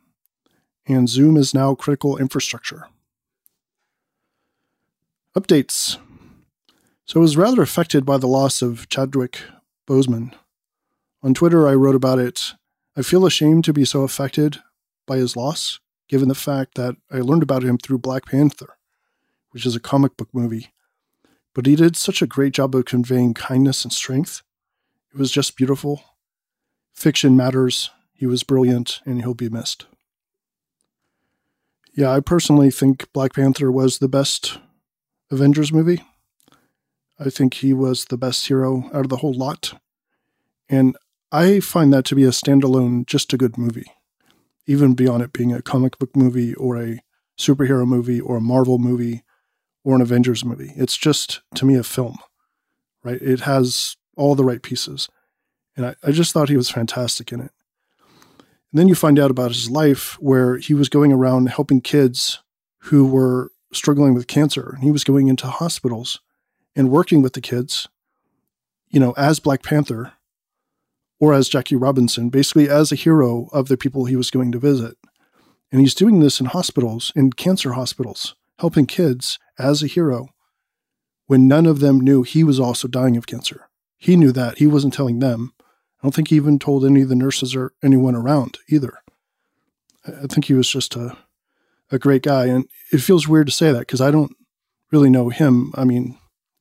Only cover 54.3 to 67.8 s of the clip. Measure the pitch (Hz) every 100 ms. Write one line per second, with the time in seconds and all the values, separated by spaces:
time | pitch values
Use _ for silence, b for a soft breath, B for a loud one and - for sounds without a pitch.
54.3 | 139 131 120 - - - 139 - _ _
55.3 | _ _ _ _ - 123 - - 151 170
56.3 | 165 143 143 123 - 117 - 120 - -
57.3 | 120 123 _ _ _ _ b b b b
58.3 | b b b _ 147 185 175 160 143 139
59.3 | 127 123 117 117 139 156 135 - - 143
60.3 | 131 123 123 - 147 139 147 147 131 131
61.3 | 127 127 - 143 135 - 147 131 123 -
62.3 | - _ _ _ _ - 151 135 131 131
63.3 | 127 123 _ _ - - 143 143 123 120
64.3 | - 147 139 - 139 131 147 - 139 135
65.3 | 131 131 - 170 - 127 113 123 - _
66.3 | _ _ _ _ - 131 143 175 160 131
67.3 | - - 123 123 -